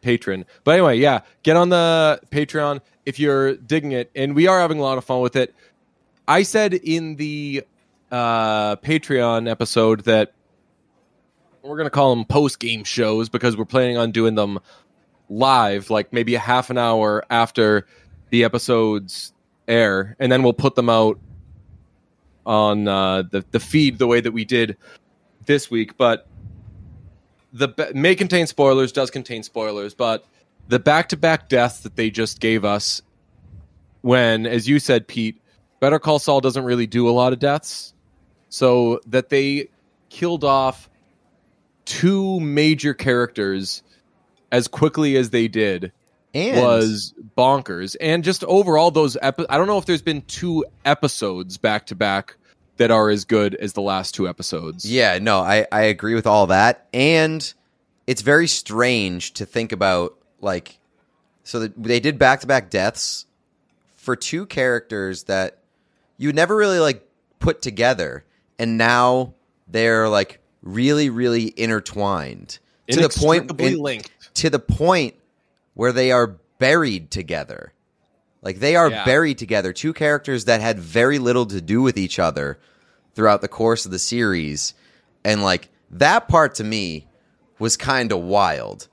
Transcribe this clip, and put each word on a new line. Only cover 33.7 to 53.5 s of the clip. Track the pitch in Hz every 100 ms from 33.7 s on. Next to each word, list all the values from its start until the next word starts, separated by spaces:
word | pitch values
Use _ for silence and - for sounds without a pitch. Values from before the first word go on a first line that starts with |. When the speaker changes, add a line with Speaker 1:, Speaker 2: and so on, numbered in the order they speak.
| _ _ _
Speaker 1:
when, | 123 127 120 113 117
as | 120 110
you | 147
said, | - 123 104
Pete, | - 110 - _ _ _ _
Better | 135 151
Call | 156 151
Saul | - 143
doesn't | 131 127
really | 127 123 117
do | 113 120
a |
lot | 120 127
of | 127
deaths, | 143 147 - - - _ _ _ _ _ _
so | - 127 123 120 117 -
that | 123 123
they | 139 139 143 - _ _ _ _
killed | - 175 170
off | 147 135 131 127 - _ _ _ _ _ _ _ _ _
two | - - 175 196 190 185
major | 151 143 151 156 151
characters | 139 - 123 120 - 98 95 95 - _ _ _ _ _ _ _
as | 123 117
quickly | - 151 156 151 135
as | 123
they | 120 113
did | 107 107 92 90 _ _ _ _
Speaker 2:
And | 139 202 269
Speaker 1:
was | 123 113 110 107 101 - 110 -
bonkers. | 127 139 127 87 95 -
And | 160 170
just | 165 185
overall, | - 185 196 151 170
those | 156 151 123
epi-, | 135 135 165
I | 139
don't | 190
know | 208
if | -
there's | 165
been | - 151
two | - - 180 165 - _
episodes | - 147 147 - 104 92 92 92
back | 110 107 -
to | 98
back | 104 98 - - _ _ _ _
that | 117
are | 113 107
as | 104
good | 95 110 104